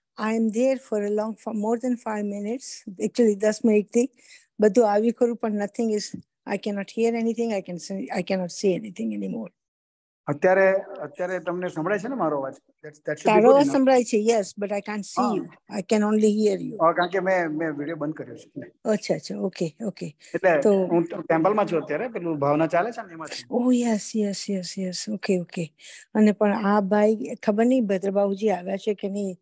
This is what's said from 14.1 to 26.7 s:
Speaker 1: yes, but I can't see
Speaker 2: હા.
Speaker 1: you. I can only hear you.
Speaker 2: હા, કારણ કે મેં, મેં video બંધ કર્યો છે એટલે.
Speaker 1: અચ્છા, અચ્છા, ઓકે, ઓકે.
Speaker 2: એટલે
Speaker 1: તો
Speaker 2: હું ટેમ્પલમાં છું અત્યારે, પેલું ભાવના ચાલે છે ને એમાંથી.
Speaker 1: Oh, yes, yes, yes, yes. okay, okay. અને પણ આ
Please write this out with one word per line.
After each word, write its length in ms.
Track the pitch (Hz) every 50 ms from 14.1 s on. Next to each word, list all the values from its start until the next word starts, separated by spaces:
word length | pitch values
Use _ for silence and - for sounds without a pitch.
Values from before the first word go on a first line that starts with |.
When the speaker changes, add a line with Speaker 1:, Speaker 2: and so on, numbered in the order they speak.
| - 208
Speaker 1:
yes, 280 | 208 226 233 220 190 - - 202
but 140 | 202 196 208
I 80 | 202
can't 260 | - 208 208 208 190
see 160 | - - 185 202
Speaker 2:
હા. 120 | 214 208
Speaker 1:
you. 100 | - - 170 - _ _ _
I 120 | 202 208 180
can 200 | - 220 214 208
only 280 | 208 214 214 214 214
hear 280 | 208 214 214 208 190 175
you. 180 | 160 151 -
Speaker 2:
હા, 160 | - 160 165 170
કારણ 180 | 175 175 175
કે 100 | 185 190
મેં, 320 | 180 190 190 180 170 156 151
મેં 200 | 156 165 160 147
video 240 | 143 147 151 170
બંધ 180 | 156 147 156 156
કર્યો 220 | - 120 123 117
છે 100 | 110 -
એટલે. 200 | _ _ 143 - - _ _ -
Speaker 1:
અચ્છા, 300 | 233 214 196 - - 170
અચ્છા, 240 | 151 - - 196 208
ઓકે, 280 | 202 190 - - 185 160 - - 226
ઓકે. 220 | 202 - - 180 156 - _ - - -
Speaker 2:
એટલે 260 | 170 - 185 165 143
Speaker 1:
તો 140 | 139 214 202 190 185
Speaker 2:
હું 180 | 170 165 175 170 - - - 165
ટેમ્પલમાં 440 | - 165 160 160 190 208 214 202
છું 160 | 170 175 156 135
અત્યારે, 260 | 135 143 160 233 254
પેલું 300 | 226 190 170 170 160 147
ભાવના 280 | 139 143 147 151 165
ચાલે 260 | 160 175 170 190 240 226
છે 100 | 233 214
ને 100 | 185 165
એમાંથી. 340 | 160 156 - - - - -
Speaker 1:
Oh, 200 | 196 247 240 254 254
yes, 320 | 240 240 233 220 202 - - -
yes, 300 | 220 208 202 190 - - -
yes, 220 | 202 185 175 - -
yes. 220 | 196 190 185 175 - - 214 214
okay, 260 | 190 - - 190 180
okay. 240 | 170 - - 180 165 156 _ _ - - - - - _ -
અને 180 | 214 214 214 202
પણ 340 | - 214 208 202 - 208
આ 140 | 196